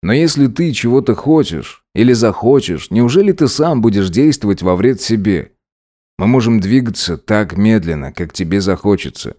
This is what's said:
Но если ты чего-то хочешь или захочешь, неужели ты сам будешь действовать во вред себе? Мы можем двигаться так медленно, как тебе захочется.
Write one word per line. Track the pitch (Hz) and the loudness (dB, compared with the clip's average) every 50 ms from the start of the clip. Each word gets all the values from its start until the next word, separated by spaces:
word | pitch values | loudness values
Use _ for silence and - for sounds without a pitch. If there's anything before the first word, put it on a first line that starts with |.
| - | -2
Но | 85 110 | 0 0
если | 139 165 165 - 147 139 131 | 2 2 0 2 2 0 0
ты | 110 - 170 170 135 | 0 -2 -4 -2 -2
чего-то | - - 117 120 135 123 - 113 | -2 -2 2 2 2 2 0 -2
хочешь | - - 139 156 160 135 - 85 76 - - - _ _ _ _ | -2 0 0 2 2 2 0 -4 -10 -10 -12 -18 _ _ _ _
или | - 113 123 123 | 2 2 4 4
захочешь, | 113 113 113 95 - - 113 139 139 - - 90 73 - - | 4 2 0 0 0 0 2 2 2 2 0 -6 -6 -6 -4
неужели | 90 110 120 120 127 180 202 208 180 | 0 0 0 2 2 2 2 2 2
ты | - 160 127 | 2 0 0
сам | - - 151 170 160 127 | 0 0 0 0 0 2
будешь | 110 117 101 101 98 92 | 2 2 2 2 -2 0
действовать | 85 104 139 156 143 - - 104 98 - | 0 2 2 2 2 0 0 -2 -2 0
во | 90 92 90 | 0 -2 0
вред | 90 98 127 131 - | 2 2 0 0 0
себе? | - - 117 110 98 104 98 80 - - _ _ _ _ _ _ _ _ _ _ _ _ _ _ | -2 -2 -2 0 0 0 0 -2 -2 -8 _ _ _ _ _ _ _ _ _ _ _ _ _ _
Мы | 92 | 0
можем | 104 123 131 113 113 117 110 | 2 2 2 2 2 0 0
двигаться | 92 95 113 135 127 113 101 - - - 85 | 0 2 0 0 0 0 -6 -6 -6 -6 -6
так | 73 _ - 107 104 107 85 - | -8 _ -2 -2 -2 0 -2 -2
медленно, | 87 101 110 113 110 82 85 82 76 69 69 71 | 0 2 2 2 2 0 -2 -6 -6 -6 -10 -8
как | - 90 78 - | -10 -10 -10 -6
тебе | - 92 82 92 101 | -8 -6 -2 -2 -2
захочется. | 95 92 95 85 - 104 101 92 - 67 - - - - - | 0 -2 -4 -2 0 -2 -2 0 -2 -8 -12 -12 -14 -14 -14